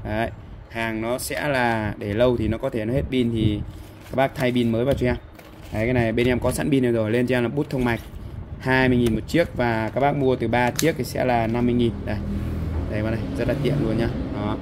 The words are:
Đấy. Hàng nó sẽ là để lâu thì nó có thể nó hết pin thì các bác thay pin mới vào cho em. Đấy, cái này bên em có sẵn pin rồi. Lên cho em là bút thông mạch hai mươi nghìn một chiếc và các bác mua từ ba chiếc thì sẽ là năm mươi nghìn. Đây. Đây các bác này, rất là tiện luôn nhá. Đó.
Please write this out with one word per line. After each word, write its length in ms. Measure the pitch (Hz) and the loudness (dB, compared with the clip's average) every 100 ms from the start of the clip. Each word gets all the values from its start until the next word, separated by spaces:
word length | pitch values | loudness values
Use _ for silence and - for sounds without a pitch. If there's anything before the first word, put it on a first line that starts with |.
Đấy. 260 | 113 107 113 - - - - | -4 -2 -2 -6 -16 -18 -12
Hàng 320 | 117 113 110 | -6 -4 -4
nó 160 | 113 127 | -2 -4
sẽ 300 | - 143 151 | -4 -4 -2
là 460 | 135 120 113 107 - | 2 2 2 -2 -4
để 160 | 104 | -2
lâu 240 | 104 123 120 | 2 4 4
thì 100 | 110 | 0
nó 100 | 110 | 0
có 120 | 135 | -2
thể 160 | 117 107 | -2 0
nó 80 | |
hết 100 | 131 - | 0 0
pin 200 | 131 117 | 0 2
thì 280 | 117 107 104 98 - - - - | 2 2 0 -4 -12 -16 -18 -8
các 40 | 120 | 0
bác 200 | 135 - | 0 2
thay 160 | 127 | 0
pin 200 | 123 117 | 2 2
mới 140 | 113 127 | 2 2
vào 80 | |
cho 140 | 139 123 | 2 2
em. 80 | 123 - - - - - | 0 -6 -20 -20 -18 -8
Đấy, 120 | 104 117 | -2 0
cái 80 | |
này 180 | 127 117 | 2 2
bên 160 | 113 120 | 2 2
em 120 | 120 | 2
có 120 | 127 | 0
sẵn 180 | - 156 | 0 2
pin 240 | 135 123 | 2 4
rồi. 180 | 117 107 | 2 2
Lên 160 | 117 123 | 2 2
cho 100 | 127 | 2
em 60 | |
là 60 | 117 | 0
bút 200 | 143 147 | -2 -2
thông 160 | 135 123 | 0 0
mạch 140 | 113 - - - - - - | -2 -4 -14 -12 -12 -12 -8
hai 300 | 131 131 127 | 2 4 4
mươi 80 | 123 | 4
nghìn 180 | 120 110 | 4 0
một 60 | 104 | 0
chiếc 300 | 160 175 - | 0 0 0
và 320 | 120 113 110 | 0 0 0
các 120 | 101 | 0
bác 140 | 139 147 | 2 2
mua 200 | 131 127 | 2 2
từ 120 | 120 | 2
ba 240 | 120 123 | 2 2
chiếc 240 | 113 147 165 | 2 0 0
thì 60 | |
sẽ 220 | 120 135 127 | -4 -2 0
là 220 | 120 113 | 2 2
năm 180 | 120 120 | 0 2
mươi 100 | 120 | 2
nghìn. 160 | 120 101 - | 2 0 -4
Đây. 120 | 104 - - - - - - - | -4 -4 -4 -4 -4 -2 -2 -2
Đây 100 | 107 | -2
các 20 | |
bác 80 | 107 | -2
này, 80 | 113 101 - | -2 -4 -2
rất 100 | 120 | -2
là 60 | - | 0
tiện 120 | 123 143 | 0 0
luôn 140 | 113 110 | 0 0
nhá. 100 | 117 - - | 0 -2 -4
Đó. 240 | 107 104 107 | -4 -2 -4